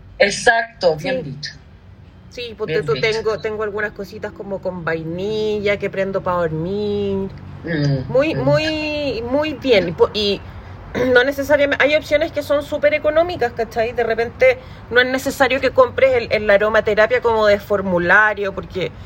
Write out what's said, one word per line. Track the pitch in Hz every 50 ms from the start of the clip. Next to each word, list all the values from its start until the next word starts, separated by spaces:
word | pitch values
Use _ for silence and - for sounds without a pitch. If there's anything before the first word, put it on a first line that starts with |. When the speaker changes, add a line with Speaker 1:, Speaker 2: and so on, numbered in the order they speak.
| - - - -
Speaker 1:
Exacto, | 196 202 196 - - - - - - - - - 190 170 156
bien | 151 - 185 - - 151
Speaker 2:
Sí. | 143
Speaker 1:
dicho. | - 143 - - - - - - - - - - - - - - - - - -
Speaker 2:
Sí, | - 247 240 233 214
ponte | - 214 - 160
Speaker 1:
Bien | 214 208
Speaker 2:
tú, | 240 226
Speaker 1:
dicho. | - 240 220
Speaker 2:
tengo, | 214 226 196 220 214 -
tengo | - 220 214 208 220
algunas | 208 196 214 214 214
cositas | - - 196 - 214 214 - 208
como | 196 - 208 196 196 180
con | - 185 185 180 160
vainilla | 160 165 165 160 160 165 180 190 208 220 214 214 214 208 208 196 202 202 202
que | 202 196
prendo | 190 190 190 196 190 190
pa | - 185
dormir. | 180 175 175 160 156 156 165 180 202 208 208 208 208 202 202 196 196 196 196 190 - - - - - - -
Speaker 1:
Mm, | 160 170 151 147 143 139 131 127 -
Speaker 2:
Muy, | 233 262 294 320 -
Speaker 1:
mm. | - 254
Speaker 2:
muy, | 277 294 302 311 311 311 311 302 302 302 294 294 277 214 220
muy | 233 240 262 294 302 311 285
bien. | 226 - 269 233 190 175 175
Y |
po-, | 160 - 233 - -
y | 208 208 202 196 - - - - - - - - - - - -
<clears throat> | 220 247 262
no | 247 240 254
necesariamente, | 285 277 277 277 269 294 277 285 285 277 - 254
hay | 285 302
opciones | 311 302 - 302 294 320 339
que | - 294 285
son | - 285 294
súper | 285 - 294 285 285 294 302
económicas, | 294 294 302 302 320 339 349 359 - 240 240
¿cachai? | 233 - 226 220 - 233 220 240
De | 240 240 226
repente | 220 226 220 233 233 - - 247 262 240 254 - - - - - -
no | 226 240
es | 254 254
necesario | 262 262 - 277 240 - 269 240 254 269
que | 269 247
compres | - - 254 240 - 254 254 269 262
el, | 240 226 -
el, | - 214 214
la | 208 202
aromaterapia | 196 208 214 220 214 208 220 208 208 214 220 247 240
como | 240 240 226 220 214
de | 208 202 202
formulario, | 202 - 208 196 190 196 175 170 175 175 185 208 214 214 208 202 202 196 185
porque | 185 170 165 - 185 170 - - - -